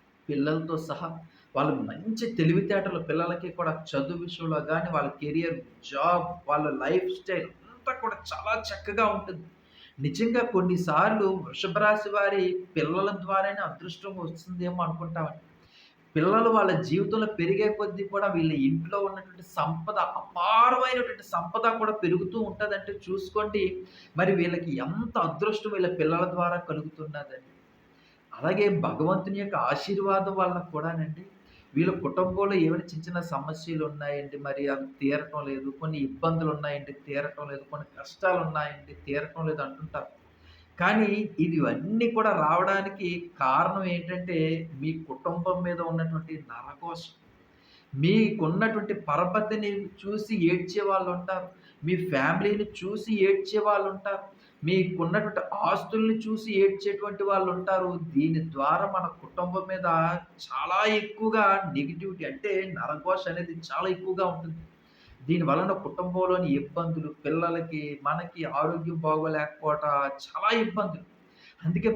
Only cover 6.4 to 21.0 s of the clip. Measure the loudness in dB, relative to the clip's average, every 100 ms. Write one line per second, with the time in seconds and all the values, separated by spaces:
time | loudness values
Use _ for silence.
6.4 | 0 2 2 0 2 2 2 -6 -4 -4
7.4 | -4 -12 -20 -8 -6 -2 -4 -4 -8 -6
8.4 | -2 -2 -4 -8 -4 2 2 2 -6 -10
9.4 | -12 _ _ -20 -18 -4 -4 0 2 2
10.4 | 2 2 2 2 2 4 4 4 2 0
11.4 | -6 -6 -2 4 4 4 2 2 2 2
12.4 | 2 0 -4 -2 0 2 0 -2 0 2
13.4 | 2 -2 -6 -8 -14 -12 -10 -8 -8 -10
14.4 | -10 -6 -4 -2 -2 -2 -6 -4 -4 -6
15.4 | -18 -20 _ -20 -20 _ _ 2 4 6
16.4 | 6 6 6 4 2 2 2 2 0 0
17.4 | 2 4 4 2 -2 -4 -2 0 2 2
18.4 | 2 4 4 2 0 -2 -2 -4 -14 -20
19.4 | -8 -2 -2 -2 -2 -2 -2 -4 -8 -2
20.4 | 4 6 8 6 2 0